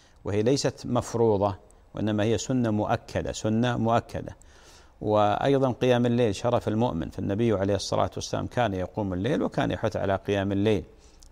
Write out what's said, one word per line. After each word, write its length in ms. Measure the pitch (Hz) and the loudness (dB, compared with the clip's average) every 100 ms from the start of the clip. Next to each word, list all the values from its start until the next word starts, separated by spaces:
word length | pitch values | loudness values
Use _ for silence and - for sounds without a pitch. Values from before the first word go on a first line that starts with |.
| _ - | _ -14
وهي 180 | - 101 | -4 0
ليست 440 | 110 139 139 - - | 2 2 0 -4 -2
مفروضة 680 | 120 110 113 117 101 101 95 - - - | -2 -2 0 2 4 0 -2 -12 -20 -14
وإنما 300 | - 104 107 | -4 -2 0
هي 140 | 107 107 | 2 0
سنة 320 | - 131 117 | 0 0 2
مؤكدة، 640 | 107 104 117 - 95 78 | 0 0 -2 -2 -6 -4
سنة 440 | - 107 110 123 120 | -4 0 0 0 0
مؤكدة. 600 | 113 113 - - - - - - - - - - | 2 0 0 -10 -10 -14 -20 -20 -20 -20 -20 -8
وأيضًا 720 | 110 107 104 101 139 139 131 | 0 4 4 2 2 2 2
قيام 340 | 120 127 120 120 | 2 2 4 4
الليل 280 | 120 120 | 2 2
شرف 340 | 98 120 120 110 | 0 0 0 0
المؤمن، 420 | 107 123 82 67 | 0 0 -2 -6
فالنبي 420 | - 98 98 117 | -6 -4 0 2
عليه 220 | 101 98 | 2 2
الصلاة 360 | 98 - 107 101 - | 0 0 0 0 -2
والسلام 300 | - 107 98 | -6 -6 -4
كان 280 | - 117 | -2 -2
يقوم 380 | 95 90 - 98 | -2 -4 -4 -4
الليل 300 | 90 107 165 | -2 -2 -2
وكان 280 | - - 120 | -2 -2 -2
يحث 260 | 98 113 95 | -2 -2 -2
على 200 | 98 95 | -2 -2
قيام 360 | - 101 98 | 0 0 0
الليل، 320 | 98 104 101 - - - - - | 0 2 0 -2 -18 -20 -20 -10